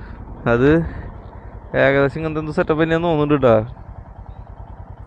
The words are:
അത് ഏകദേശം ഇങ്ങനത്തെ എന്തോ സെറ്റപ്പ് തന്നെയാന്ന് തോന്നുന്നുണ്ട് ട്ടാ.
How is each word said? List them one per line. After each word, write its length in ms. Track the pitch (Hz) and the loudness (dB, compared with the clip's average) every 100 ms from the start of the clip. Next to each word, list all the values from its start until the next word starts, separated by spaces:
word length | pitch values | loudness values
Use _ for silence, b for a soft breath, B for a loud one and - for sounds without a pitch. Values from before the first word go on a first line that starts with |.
| B B - - 120 | B B -16 -6 0
അത് 180 | 120 139 165 160 B B - - - - - - 131 | 4 4 4 2 B B -16 -18 -18 -18 -18 -6 2
ഏകദേശം 360 | 135 139 139 156 | 4 4 2 0
ഇങ്ങനത്തെ 220 | 160 156 | -4 -4
എന്തോ 100 | 156 151 | -4 -2
സെറ്റപ്പ് 260 | - 156 | 0 2
തന്നെയാന്ന് 260 | 165 165 170 | 2 2 2
തോന്നുന്നുണ്ട് 380 | 156 147 147 131 | 2 2 4 6
ട്ടാ. 80 | 110 113 - - - - - - - - - - - - - | 4 2 -8 -16 -18 -18 -18 -18 -18 -18 -18 -18 -18 -18 -18